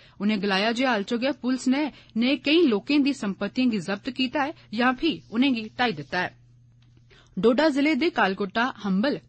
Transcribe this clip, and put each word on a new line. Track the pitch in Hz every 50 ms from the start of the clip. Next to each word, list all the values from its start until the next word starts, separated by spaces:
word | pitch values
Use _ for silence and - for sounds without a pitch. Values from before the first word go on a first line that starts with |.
| - - - -
उनें | 196 214 220 196 185
गलाया | 208 196 190 202 226 233
जे | 226 269
हाल | 262 240 202 240
च | - 240 233
गै | 240 269 294 -
पुलस | - 247 262 254 - 262
नै | 254 277 311 277 - - - - -
नेह् | 220 240 254 285 - -
केईं | 285 302 339 349 277
लोकें | 214 196 - - 285 302 269
दी | 285 269
संपत्तियें | - - 202 185 - 202 202 - 254 254 247
गी | 220 202 160
जब्त | 185 196 208 - 269 254
कीता | - 262 247 - 302 269
ऐ | 285 330 - - - -
यां | 220 240 254 262
फ्ही | 254 - 330 202 165 - -
उनेंगी | 196 233 262 285 254 226 220 214 - -
ढाई | 247 240 190
दित्ता | 147 143 - - 180 180
ऐ। | - - - - - _ _ _ _ _ _ _ _ _ - - _ - - - _ _
डोडा | 190 180 226 254 226 302 320
जिले | 262 277 277 302 320
दे | 247 302 349
कालकोटा, | - 254 214 190 196 - 202 190 - 226 240 262 -
हम्बल | - - 202 185 190 220 294 - 160 -